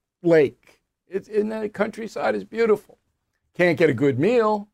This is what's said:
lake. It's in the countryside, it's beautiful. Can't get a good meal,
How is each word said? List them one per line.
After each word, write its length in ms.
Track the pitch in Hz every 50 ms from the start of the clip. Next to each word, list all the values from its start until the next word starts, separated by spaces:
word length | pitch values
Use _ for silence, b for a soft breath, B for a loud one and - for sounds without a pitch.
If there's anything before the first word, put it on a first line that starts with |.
| _ _ _ _
lake. 580 | - 170 165 156 139 117 - _ _ _ _ _ _ _ _ _ _ _
It's 200 | 175 196 - -
in 200 | 202 208 214 214
the 220 | 220 220 220 208
countryside, 640 | - - 208 226 - 208 226 196 - - - 220 214
it's 100 | 208 190
beautiful. 540 | - 214 220 233 214 208 208 - - _ _ _ _ _ _ _ _ _ _ _ _ _
Can't 240 | - 180 175 160 147
get 100 | 175 151
a 60 | 135
good 240 | 107 143 143 127 123
meal, 500 | 151 214 254 240 220 214 214 208 202 -